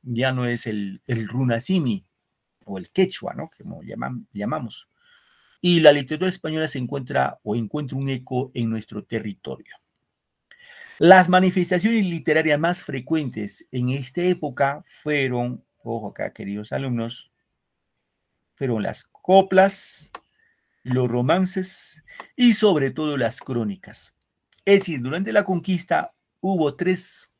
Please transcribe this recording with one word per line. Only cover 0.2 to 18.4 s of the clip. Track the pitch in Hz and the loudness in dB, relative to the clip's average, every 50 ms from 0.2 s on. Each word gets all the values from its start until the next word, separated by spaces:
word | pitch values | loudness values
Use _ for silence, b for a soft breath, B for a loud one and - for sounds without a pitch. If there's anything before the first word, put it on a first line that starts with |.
| 127 131 131 | 0 0 0
no | 127 123 | 0 -2
es | 120 120 117 - | -2 -2 -4 -4
el, | - 107 104 101 98 95 - _ | -6 -4 -6 -6 -8 -10 -12 _
el | - 123 113 113 98 | -4 -4 -4 -4 -4
runasimi | 117 127 135 123 117 113 - - 190 185 151 123 107 95 - _ _ _ _ _ _ _ _ _ _ _ _ | -2 -2 0 0 0 -2 0 0 0 0 2 0 -2 -4 -6 _ _ _ _ _ _ _ _ _ _ _ _
o | - 196 | -12 -10
el | 190 175 - | -10 -10 -6
quechua, | _ - 190 190 - - - - - | _ 0 0 0 0 -8 -8 -8 -8
¿no? | - - - _ | -8 -10 -12 _
Como | _ - - - 85 - | _ -16 -16 -14 -14 -14
llaman-, | - - 113 120 135 131 117 - _ _ | -14 -10 -8 -8 -8 -8 -10 -12 _ _
llamamos. | 104 101 113 143 156 131 107 - - - _ b b b b b b b b b b b b b b | -6 -4 -4 -4 -6 -6 -10 -12 -16 -20 _ b b b b b b b b b b b b b b
Y | - 175 175 165 | 2 4 4 8
la | 156 151 147 | 8 8 6
literatura | 147 139 127 156 147 180 185 | 6 0 -4 -4 -2 -2 -2
española | 180 - - 160 156 156 160 | -4 -4 -6 -6 -4 -4 -4
se | 151 - | -4 -4
encuentra | 139 127 120 139 139 131 123 135 135 131 - - _ _ | -6 -6 -6 -6 -8 -8 -4 0 0 0 0 -2 _ _
o | 107 107 | -4 -2
encuentra | 120 113 104 - 151 147 123 127 | -2 -4 -4 -6 -6 -6 -4 -6
un | 135 135 135 | -4 -4 -4
eco | 135 127 127 - 131 123 127 127 _ | -4 -6 -6 -4 -4 -4 -4 -4 _
en | 127 117 113 | -4 -4 -2
nuestro | 113 110 104 - 107 107 101 | -4 -6 -8 -8 -12 -12 -10
territorio. | _ - 110 104 104 98 _ _ - - - - _ - _ _ _ _ _ _ _ _ _ _ _ _ _ _ B B B B B B B B B B B | _ -8 -6 -6 -6 -10 _ _ -12 -12 -12 -14 _ -20 _ _ _ _ _ _ _ _ _ _ _ _ _ _ B B B B B B B B B B B
Las | 151 170 185 185 180 165 | 8 10 10 10 8 6
manifestaciones | 180 185 185 185 185 190 175 170 190 180 165 220 233 226 202 | 4 4 4 4 2 2 0 0 0 0 2 2 2 2 0
literarias | 180 170 160 127 - 151 156 160 160 147 147 | 0 -2 -4 -2 0 2 2 2 2 0 2
más | 156 170 175 - - | 2 0 -2 -2 -6
frecuentes | - 139 131 127 - 160 160 151 127 - 110 104 101 - - - _ | -6 -8 -8 -4 -2 -2 -2 -2 -4 -6 -6 -8 -8 -10 -14 -16 _
en | - 127 123 123 | -6 -4 -2 -2
esta | 131 139 131 - - 180 175 | -2 -4 -6 -8 -6 -2 0
época | 185 180 180 - 147 127 127 139 135 139 151 - | 0 0 0 -4 -8 -2 0 0 0 0 -6 -12
fueron, | _ - - - 151 151 143 135 127 123 123 123 123 123 - _ _ _ _ _ | _ -20 -10 -4 -2 0 0 0 0 0 -2 -2 -4 -6 -10 _ _ _ _ _
ojo | 117 117 117 110 101 | -8 -8 -6 -8 -10
acá, | 92 - 104 104 _ | -8 -8 -8 -8 _
queridos | - 104 98 101 104 107 - 135 | -10 -10 -8 -8 -8 -8 -8 -6
alumnos, | 131 139 135 123 117 113 117 - - - _ _ _ _ _ _ _ _ _ _ _ _ _ _ _ _ _ _ _ _ _ _ _ | -6 -4 -4 -4 -4 -4 -6 -8 -14 -18 _ _ _ _ _ _ _ _ _ _ _ _ _ _ _ _ _ _ _ _ _ _ _